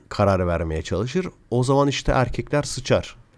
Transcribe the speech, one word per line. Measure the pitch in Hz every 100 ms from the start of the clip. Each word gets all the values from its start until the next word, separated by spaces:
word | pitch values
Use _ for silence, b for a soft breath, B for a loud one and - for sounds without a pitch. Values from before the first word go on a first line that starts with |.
| -
karar | - 101 95 90
vermeye | 82 82 80
çalışır. | - 87 120 160 180 - -
O | 120
zaman | 127 139 143
işte | 131 -
erkekler | 131 143 - - 147
sıçar. | 143 - 123 107 - - -